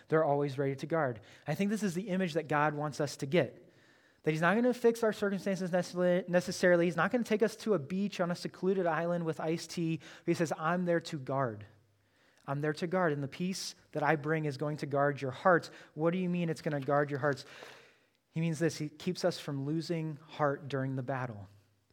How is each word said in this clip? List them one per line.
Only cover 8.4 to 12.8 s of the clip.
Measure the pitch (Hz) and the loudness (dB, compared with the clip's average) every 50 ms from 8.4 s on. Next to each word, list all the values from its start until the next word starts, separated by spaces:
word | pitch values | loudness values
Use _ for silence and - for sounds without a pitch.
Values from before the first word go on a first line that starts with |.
| - 170 - - - 185 196 190 180 | -6 -10 -8 -2 0 0 2 2 2
island | 170 156 156 170 170 175 175 170 | 0 0 0 0 0 0 -2 -2
with | 160 151 - | -2 -4 -2
iced | 165 160 165 170 - - | -2 -2 -2 -2 -4 -6
tea. | - 180 170 160 165 - - - - - - | -4 -2 -2 0 -2 -2 -6 -10 -20 -6 0
He | - 170 | 0 2
says, | 170 170 139 - - | 2 2 0 0 0
"I'm | 156 156 175 180 185 | 0 0 0 2 2
there | 175 170 165 | 2 2 0
to | 165 - 170 | 0 -2 -8
guard. | 147 131 131 135 135 135 120 107 104 101 - - _ _ _ _ _ _ _ _ _ _ _ _ _ _ | -8 -4 -2 0 0 0 0 -2 -6 -10 -16 -20 _ _ _ _ _ _ _ _ _ _ _ _ _ _
I'm | - 139 143 | -6 -4 -2
there | 147 151 151 | -2 -2 -2
to | - | -2